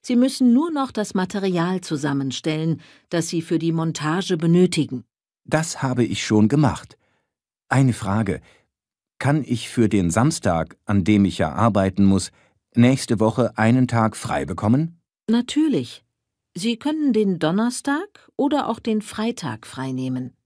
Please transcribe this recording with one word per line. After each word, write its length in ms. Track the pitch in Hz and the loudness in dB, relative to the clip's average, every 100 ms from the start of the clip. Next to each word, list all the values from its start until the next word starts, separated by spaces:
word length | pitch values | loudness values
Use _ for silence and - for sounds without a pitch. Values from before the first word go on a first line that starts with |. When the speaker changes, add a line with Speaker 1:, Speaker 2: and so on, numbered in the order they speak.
| - | 0
Speaker 1:
Sie 100 | 240 | 2
müssen 360 | 254 - 254 | 2 2 4
nur 180 | 240 339 | 4 2
noch 200 | 294 269 | -4 -6
das 240 | - 202 | -4 -4
Material 640 | 190 185 202 190 175 170 185 | -4 -4 -2 -2 0 0 -2
zusammenstellen, 1000 | 180 151 147 139 135 120 165 156 160 156 - _ _ | -4 -4 -2 -2 -4 -4 -4 -2 -2 -4 -8 _ _
das 200 | 170 165 | -4 -2
Sie 120 | 170 | -6
für 180 | 165 165 | -2 -2
die 140 | 165 | 0
Montage 640 | 165 165 156 147 170 185 180 | -2 -4 -4 -4 -2 -2 0
benötigen. 680 | 170 175 180 175 131 127 - _ _ _ - | 2 4 4 2 -4 -6 -12 _ _ _ -2
Speaker 2:
Das 360 | 151 160 - | -2 -2 -4
habe 220 | 135 123 | -2 0
ich 220 | 120 95 - | 0 -2 0
schon 220 | 107 107 | 4 4
gemacht. 500 | 147 139 80 - - _ _ _ _ _ _ _ | 4 2 0 -12 -20 _ _ _ _ _ _ _
Eine 240 | 127 131 | 2 2
Frage. 480 | 110 101 104 101 85 _ _ _ _ _ _ _ _ | 2 -2 -2 -2 -4 _ _ _ _ _ _ _ _
Kann 240 | 135 156 | 0 0
ich 280 | 120 117 - | 0 -6 -4
für 180 | - 107 | 0 2
den 220 | 101 87 | 2 2
Samstag, 640 | 85 139 - 98 82 80 - | 2 2 0 -2 -2 -4 -10
an 200 | - 101 | -2 0
dem 200 | 87 104 | 4 4
ich 140 | 98 90 | 4 2
ja 160 | 82 | -2
arbeiten 500 | 71 113 101 95 92 | 2 2 2 0 2
muss, 280 | 98 95 - _ _ _ _ | 2 2 -2 _ _ _ _
nächste 440 | - 123 131 - 110 | 2 4 2 -2 0
Woche 380 | 110 120 117 - | 0 0 -2 2
einen 320 | 110 127 123 | 2 4 2
Tag 260 | 120 110 | 2 0
frei 300 | - 127 - | -2 -6 -6
bekommen? 560 | 69 - 104 131 165 - _ _ - | -4 -2 0 2 0 -8 _ _ -2
Speaker 1:
Natürlich. 800 | 233 247 294 311 180 120 - _ _ _ _ _ | -2 0 -2 0 -2 -4 -14 _ _ _ _ _
Sie 220 | 175 220 226 | -6 -4 -4
können 380 | 285 311 294 | -4 -2 0
den 240 | 220 202 175 | 2 2 2
Donnerstag 920 | 156 190 233 247 285 285 403 - _ - | 0 2 0 -2 -4 -4 -4 -14 _ -4
oder 320 | 277 285 - | 0 0 -2
auch 120 | 226 | -6
den 200 | 240 214 | -2 -4
Freitag 680 | 208 - 226 240 147 113 - | -4 -6 -6 -4 -8 -10 -12
freinehmen. 680 | 127 131 131 131 127 127 _ | -10 -6 -6 -4 -6 -8 _